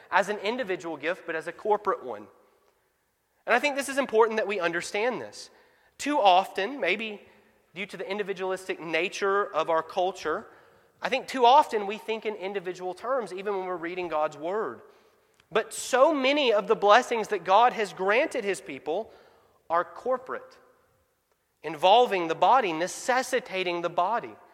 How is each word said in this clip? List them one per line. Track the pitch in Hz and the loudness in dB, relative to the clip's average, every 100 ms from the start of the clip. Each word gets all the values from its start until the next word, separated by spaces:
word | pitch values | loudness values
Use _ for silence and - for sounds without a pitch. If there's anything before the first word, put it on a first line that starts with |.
| - | 0
as | 180 196 | 0 0
an | 208 | -2
individual | 196 254 202 180 165 151 | -4 -4 -4 -6 -6 -6
gift, | 156 185 165 | -4 -4 -6
but | 160 | -6
as | 160 | -8
a | |
corporate | - 214 202 190 156 | -6 -2 0 0 -2
one. | 123 104 104 _ _ _ _ _ _ _ _ _ _ _ - | -6 -12 -14 _ _ _ _ _ _ _ _ _ _ _ 0
And | 233 | 2
I | |
think | 285 269 | 2 -2
this | 277 | -4
is | 269 | -4
important | 254 220 226 220 | 0 2 4 2
that | 190 | -2
we | 208 | -2
understand | 170 170 - 202 240 190 | -2 -2 -4 -2 -2 -4
this. | 107 - - _ _ _ _ - | -10 -14 -20 _ _ _ _ -10
Too | 180 196 | -2 4
often, | 196 180 190 - 202 277 | 6 6 4 -4 -6 -2
maybe | 175 208 220 202 - _ _ _ _ | -2 -2 -4 -12 -18 _ _ _ _
due | 170 202 | -14 -12
to | 185 | -10
the | 180 | -8
individualistic | 208 190 185 185 185 185 - | -6 -6 -6 -6 -6 -6 -8
nature | 165 160 190 - 196 202 202 | -4 -2 -2 -2 0 0 0
of | 151 160 | -2 0
our | 160 | 0
culture, | 160 190 180 185 151 180 - - _ _ _ _ | -2 -4 -4 -4 -6 -6 -8 -20 _ _ _ _
I | 185 | -4
think | 254 254 | -4 -4
too | 262 233 | 2 6
often | 285 - 220 202 | 6 4 -2 -4
we | 214 | -6
think | - 220 220 | -6 -6 -6
in | 214 | -6
individual | 185 202 180 175 185 175 | -6 -6 -6 -8 -8 -8
terms, | 226 269 190 | -4 -4 -4
even | 185 202 196 | -6 -4 -4
when | 185 | -4
we're | 175 | -6
reading | 170 180 175 | -6 -6 -4
God's | 156 156 143 | -2 -2 -2
Word. | 160 208 165 107 - _ _ _ _ _ _ | -4 -4 -4 -8 -18 _ _ _ _ _ _
But | 202 214 | -4 -4
so | - - 247 302 | -8 -2 6 6
many | 294 262 294 254 | 6 2 2 2
of | 208 190 | 2 2
the | 208 | 2
blessings | 202 220 240 233 202 | 8 6 6 -2 -2
that | 202 | -4
God | 170 202 247 | 4 6 6
has | 196 196 | 2 -6
granted | 165 190 226 320 269 | -2 0 2 0 -2
His | 202 180 | -4 -4
people | - 131 151 180 220 - _ _ _ _ - | -8 -10 -6 -6 -6 -16 _ _ _ _ -2
are | 170 | -2
corporate, | 175 - 247 254 - 120 - - _ _ _ _ _ _ _ _ _ _ | -2 -6 -4 -4 -4 -10 -12 -20 _ _ _ _ _ _ _ _ _ _
involving | 151 156 180 233 240 190 165 | -12 2 6 6 6 2 -2
the | 156 | 2
body, | 180 254 202 | 6 6 4
necessitating | 160 180 - - 247 254 247 - 190 180 175 | -2 -4 -4 0 0 0 -4 -4 -4 -2 -2
the | 170 | -2
body, | 170 180 226 123 104 - | 0 0 -2 -6 -16 -20